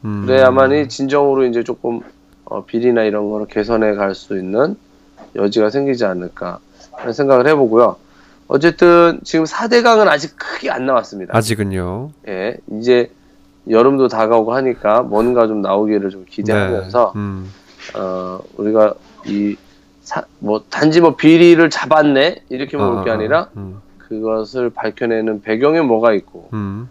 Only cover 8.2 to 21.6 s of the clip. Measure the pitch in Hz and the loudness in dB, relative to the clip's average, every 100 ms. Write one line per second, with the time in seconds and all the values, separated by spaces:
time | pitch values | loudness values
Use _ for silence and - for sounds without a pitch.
8.2 | _ _ _ 139 160 - 175 170 170 - | _ _ _ 0 0 4 6 6 4 2
9.2 | - 160 160 - 226 240 240 226 202 147 | -4 -2 -2 -4 0 2 4 4 4 2
10.2 | 147 _ - - 269 - 127 127 113 101 | -4 _ -14 -10 -8 -6 0 -2 -2 -12
11.2 | 90 113 107 107 101 95 90 98 139 - | -4 -2 -2 -4 -4 -4 -6 -8 -10 -16
12.2 | - 95 101 - - 107 120 123 117 _ | -12 -8 -6 -8 -12 -6 2 2 2 _
13.2 | _ _ _ _ - 110 123 139 127 110 | _ _ _ _ 0 4 4 4 0 2
14.2 | 110 117 110 123 131 120 107 110 - 104 | 2 2 0 -2 -2 -2 0 0 0 0
15.2 | 117 123 113 107 95 98 107 104 98 95 | 0 2 0 0 -2 0 0 0 -2 -8
16.2 | 90 - 104 104 95 98 92 113 110 104 | -16 -10 -2 -2 0 -4 -2 0 0 -2
17.2 | 101 95 92 98 _ _ - 107 95 92 | -8 -10 -14 -18 _ _ -16 -10 -8 -8
18.2 | 92 92 - - 104 110 107 - _ _ | -10 -12 -16 -8 -2 2 2 0 _ _
19.2 | - 101 104 101 _ _ _ _ - - | -8 -4 -4 -6 _ _ _ _ -14 -12
20.2 | - _ 104 107 - - 151 156 170 135 | -12 _ -4 -4 -4 0 2 4 4 4
21.2 | 156 165 175 165 | 4 6 8 6